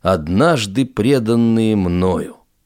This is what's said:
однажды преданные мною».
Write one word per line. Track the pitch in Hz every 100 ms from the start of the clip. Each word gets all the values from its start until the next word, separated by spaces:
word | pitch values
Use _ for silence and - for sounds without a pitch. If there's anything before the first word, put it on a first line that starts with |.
однажды | 92 92 78 92 160 156 104 101 131
преданные | - 107 139 110 117 117 113 110 107
мною». | 90 87 92 85 82 - _ _